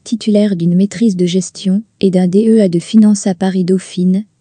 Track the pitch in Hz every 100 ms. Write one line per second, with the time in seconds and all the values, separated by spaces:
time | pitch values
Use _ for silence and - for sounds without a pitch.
0 | - 220 - 208 208 180 170 180 196 180
1 | 226 180 180 185 180 - 190 196 226 _
2 | 190 180 180 190 226 220 196 170 - 220
3 | 214 202 202 180 190 185 175 185 - -
4 | 180 185 214 _